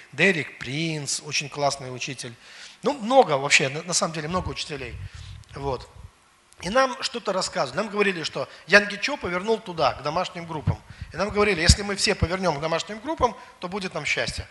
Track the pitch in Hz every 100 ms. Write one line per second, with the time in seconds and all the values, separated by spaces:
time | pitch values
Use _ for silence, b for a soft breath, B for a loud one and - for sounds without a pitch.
0 | B 131 190 170 127 - 120 143 165 156
1 | 139 - 151 139 143 147 143 135 127 127
2 | - 127 127 117 B B B B 233 294
3 | 208 269 196 139 143 - 139 147 175 160
4 | 180 160 151 185 165 139 - 143 123 -
5 | B B B B - 143 139 120 - -
6 | - _ _ _ _ - 170 247 269 254
7 | - 240 - 190 - 180 139 143 214 202
8 | 196 175 147 160 131 B - 202 202 196
9 | - 285 180 180 208 220 - 165 135 107
10 | 143 165 180 175 170 160 - - - B
11 | B 151 202 208 208 175 170 190 202 196
12 | - 190 165 185 185 143 160 165 - 214
13 | 262 320 254 196 B B 180 202 185 165
14 | 139 - 117 - 104